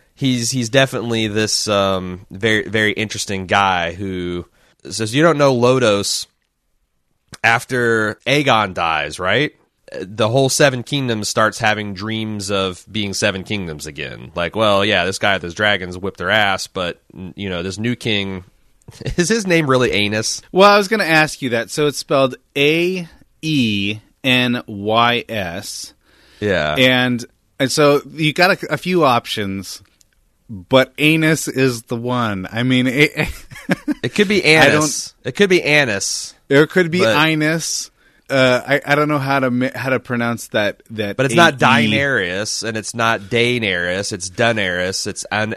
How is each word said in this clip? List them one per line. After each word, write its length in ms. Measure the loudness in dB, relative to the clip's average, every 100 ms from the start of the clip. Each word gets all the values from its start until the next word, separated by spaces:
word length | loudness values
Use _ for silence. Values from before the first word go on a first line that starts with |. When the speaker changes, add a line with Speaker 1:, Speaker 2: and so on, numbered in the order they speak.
| _
Speaker 1:
he's, 360 | -6 -2 -2 -2
he's 200 | -4 0
definitely 580 | 2 2 -2 -4 -2 -2
this, 400 | 0 0 -2 0
um, 580 | 0 2 -2 -6 -10 -14
very, 320 | -4 0 0 0
very 260 | 0 0
interesting 540 | -2 -6 -6 -6 -6 0
guy 460 | 2 2 2 -2
who 540 | -6 -8 -6 -6 -8 -10 _ _ _ -12
says, 260 | -6 -2
"You 80 | 2
don't 140 | 2 4
know 160 | 4
Lodos." 720 | 4 4 4 4 2 0 -6 -8 _ _ _ _ _ _ _ _ _ _ -4
After 680 | 0 0 0 -2 2 2 0 -4 -2
Aegon 480 | 0 2 2 0
dies, 440 | -2 -2 -2 -4 -4
right? 340 | -2 0 -2 -8 _ _ -16 -12
The 260 | -8 -2 0
whole 200 | 2 2
Seven 340 | 4 2 0
Kingdoms 460 | -4 -4 -2 -2 -2
starts 300 | 0 0 2
having 360 | 0 0 -4
dreams 560 | -8 -6 -6 -6 -6 -4
of 340 | -2 -2 -6 -10
being 240 | -6 -4
Seven 300 | -2 -2 -2
Kingdoms 420 | -6 -6 -6 -10 -12
again. 460 | -10 -10 -12 -10
Like, 220 | -6 -4 0
well, 280 | 2 2
yeah, 200 | 2 2
this 140 | 0 0
guy 160 | 0
with 80 | -2
his 120 | -4
dragons 420 | -2 0 0 -4 -8
whipped 220 | -8 -6
their 120 | 0
ass, 360 | 2 2 -2 -6
but, 340 | -6 -6 -8 _
n-, 180 | -16 -14 -10
you 120 | -6
know, 140 | -6
this 160 | -6 -4
new 160 | -4 -4
king, 480 | -2 -2 -2 -8 -12 _ _ _
<laughs> 400 | -20 -12 -6 -2
is 120 | 0
his 180 | 0 2
name 220 | 2 4
really 200 | 4 2
Aenys? 520 | 2 0 0 -4 -6 -2
Speaker 2:
Well, 180 | 6 6
I 60 | 6
was 100 | 2
gonna 160 | -2
ask 360 | 2 4 2 -2
you 80 | -2
that. 200 | -2 -2
So 160 | -2 -2
it's 120 | -2
spelled 360 | -2 2 2 -2 _ 0
A 500 | 2 2 0 -2 -8 -16 _ _
E 580 | -2 2 2 0 -2 -6 -12 _
N 380 | 0 2 2 -2 -6
Y 580 | -6 0 2 2 0 -4
S. 640 | -6 -6 -8 -12 -14 -16 _ _ _ _ -4
Speaker 1:
Yeah. 340 | 0 2 2 2
Speaker 2:
And, 460 | 4 4 0 -2 -6 _ _ -4
and 120 | -2
so 300 | 2 4 4 0
you 220 | -4 -2
got 300 | 2 2 0
a, 120 | -4
a 20 | -6
few 280 | 0 2
options, 800 | 4 2 0 -6 -6 -6 -10 -16 _ _ _ _ _ _ -16
but 440 | -16 0 2 2 0
Aenys 520 | 0 2 2 0 -2
is 340 | 0 0 -2
the 120 | -6 -6
one. 500 | -4 -2 -2 -4 -6
I 120 | -2
mean, 240 | 2 2 2
it, 220 | 2 2
<laughs> 160 | 0 -4 -6 -14 -10 -4 -4 -4 -4
Speaker 1:
It 120 | -2
could 140 | 0 2
be 160 | 2 4 6
Speaker 2:
I 120 | 6
don't 120 | 4
Speaker 1:
Aenys. 320 | 2 -2 -10 -12
It 80 | -6 0
could 140 | 4
be 100 | 4
Aenys. 760 | 4 2 2 0 -4 -6 -10 -12 2
Speaker 2:
There 180 | 4 4
could 240 | 2 2
be 100 | 2
Speaker 1:
But 160 | 4 4
Speaker 2:
Aenys. 760 | 2 2 0 -2 -4 -8 -10 _ _ _ -2
Uh, 320 | 2 4 2 2
I, 140 | -2 2
I 80 |
don't 140 | 2 2
know 100 | 0
how 220 | 0 0
to 100 | 0
mi-, 200 | 0 -2
how 140 | -4 -2
to 100 | -2
pronounce 480 | -2 -4 -2 -4 -4
that, 340 | -2 -2 -4 -10
that 260 | -8 -4 -2
Speaker 1:
But 100 | 2
it's 80 |
not 200 | 4 4 4
Speaker 2:
A 180 | 4 4
E. 80 | 2
Speaker 1:
Daenerys, 720 | 0 0 0 0 -2 -4 -6
and 140 | -6 -6
it's 180 | -6
not 260 | -2 0 0
Daenerys. 920 | 0 0 2 0 0 -2 -2 -2 -4
It's 180 | -6 -6
Daenerys. 760 | 0 0 2 -2 -2 -2 -4 -6
It's 180 | -8 -4
an 260 | -2 -2